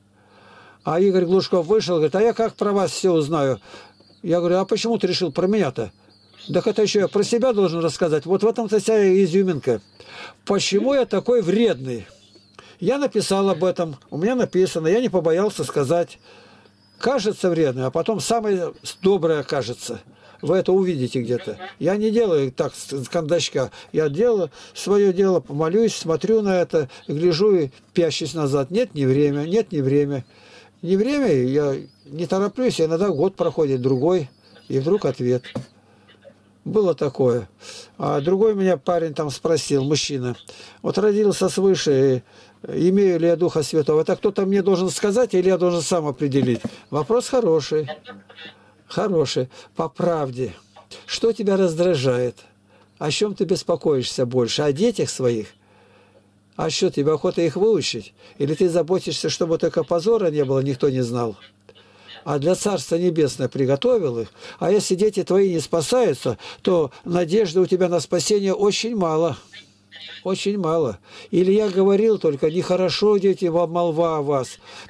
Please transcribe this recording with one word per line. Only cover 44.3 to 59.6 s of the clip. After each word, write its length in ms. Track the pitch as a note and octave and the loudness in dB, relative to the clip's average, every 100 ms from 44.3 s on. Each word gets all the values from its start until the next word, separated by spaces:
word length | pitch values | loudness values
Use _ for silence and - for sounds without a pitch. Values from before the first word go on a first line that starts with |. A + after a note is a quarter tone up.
| G3+ F#3+ | -2 0
мне 160 | G3 | 2
должен 280 | F#3 F3+ F#3 | 2 2 0
сказать, 440 | - G#3 G3+ B3 | -2 0 2 2
или 140 | F#3 F3+ | 2 2
я 100 | F#3 | 2
должен 240 | F3+ F3 | 2 0
сам 240 | D3 F3+ D3+ | 0 -2 -2
определить?" 560 | C3+ D3 C3+ B2+ A2+ - - - | -4 0 0 0 -2 -4 -12 -6
Вопрос 360 | C#3+ D3 A#3 A#3 | -6 0 -2 2
хороший. 580 | B3+ G#3 D#3+ C3+ D3+ C#3 - - - _ - - - _ _ _ | 0 4 2 2 -4 -4 -12 -16 -20 _ -20 -20 -20 _ _ _
Хороший. 600 | - G#3 E3+ C3+ C3+ B2+ - - - | -4 0 0 0 -2 -6 -10 -12 -8
По 140 | D#3+ | -8
правде. 640 | - F3 E3 C#3 B2 A#2+ E2+ _ - _ - - | -2 -2 0 -4 -6 -8 -10 _ -20 _ -20 -12
Что 280 | - A#3 | -2 -2
тебя 240 | A3 G3+ G3 | 0 0 2
раздражает? 800 | F#3 D#3+ F3+ D#3 C3 B2 B2 - - _ _ _ _ _ | 2 2 2 2 0 0 -2 -6 -20 _ _ _ _ _
О 120 | D3+ | -6
чем 240 | - G#3+ F#3+ | -2 -2 -2
ты 80 | |
беспокоишься 840 | F3+ F#3 - E3 E3 C#3 A#2+ - B2 | -2 -2 -2 -2 0 0 -2 -4 -2
больше? 360 | B2+ A#2 - | 0 0 0
О 100 | D3 | 0
детях 380 | C#3+ A#3 G#3 D3 | 2 0 0 -4
своих? 380 | - B2+ A#2 G#2 _ _ _ _ _ _ _ _ _ _ - | -2 -2 -2 -6 _ _ _ _ _ _ _ _ _ _ -6
А 140 | D#3+ | -4
что, 200 | - F#3 | 0 -2
тебе 240 | D3 C#3+ | 0 0
охота 280 | D#3 F#3 F3 | 0 0 0
их 140 | E3+ F3 | -2 2
выучить? 580 | G#3+ G3 B2 A#2 G2+ _ - - | 2 2 -2 -8 -12 _ -20 -6
Или 180 | C#3+ D#3 | -4 0
ты 140 | F#3 | 0
заботишься, 600 | E3+ D#3+ F#3 - D3 D#3 | 2 0 -2 -2 -4 -4
чтобы 280 | - E3+ | -2 -2
только 260 | D#3+ | 0